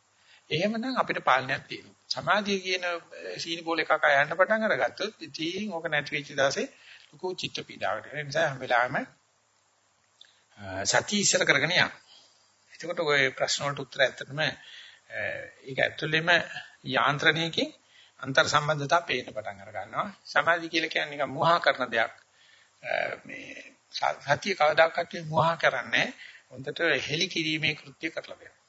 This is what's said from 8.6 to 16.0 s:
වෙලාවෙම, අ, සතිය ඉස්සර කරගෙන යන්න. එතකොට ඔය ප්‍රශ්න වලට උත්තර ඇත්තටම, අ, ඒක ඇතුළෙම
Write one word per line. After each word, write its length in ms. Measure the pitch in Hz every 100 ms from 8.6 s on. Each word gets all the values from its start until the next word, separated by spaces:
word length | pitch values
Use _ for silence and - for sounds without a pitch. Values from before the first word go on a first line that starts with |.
වෙලාවෙම, 360 | 127 120 123 160 262 _ _ _ _ _ _ _ _ _ _ _ - _ _ -
අ, 260 | 98 95
සතිය 360 | 107 120 - 208
ඉස්සර 240 | 190 180
කරගෙන 300 | 170 143 151
යන්න. 180 | 175 - - _ - - _ _ _ _
එතකොට 320 | - 160 175
ඔය 260 | 156 143 131
ප්‍රශ්න 320 | - 131 -
වලට 160 | 143 143
උත්තර 200 | 135 -
ඇත්තටම, 400 | 127 - 127 139
අ, 80 | 151 - - - - - - 113 101 - - -
ඒක 160 | - 131
ඇතුළෙම 540 | 110 -